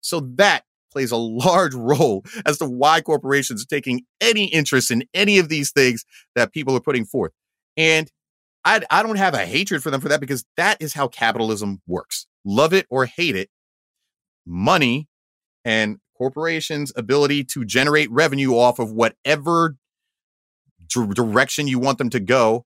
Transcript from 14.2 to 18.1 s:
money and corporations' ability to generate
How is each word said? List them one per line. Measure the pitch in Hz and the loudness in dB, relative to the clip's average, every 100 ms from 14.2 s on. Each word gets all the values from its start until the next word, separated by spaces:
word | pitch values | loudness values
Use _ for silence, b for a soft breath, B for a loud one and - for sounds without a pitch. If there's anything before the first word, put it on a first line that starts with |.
| _ _ - | _ _ -12
money | 87 107 185 135 127 151 _ _ _ _ _ | -4 2 4 2 0 -6 _ _ _ _ _
and | 123 110 107 104 _ _ | -2 0 0 -4 _ _
corporations' | 127 139 165 160 - 151 143 135 | -6 -4 -4 -4 -4 -6 -6 -8
ability | 110 139 143 143 | 0 2 2 0
to | 131 - 113 | -4 -8 -2
generate | 113 139 151 143 | 0 2 2 2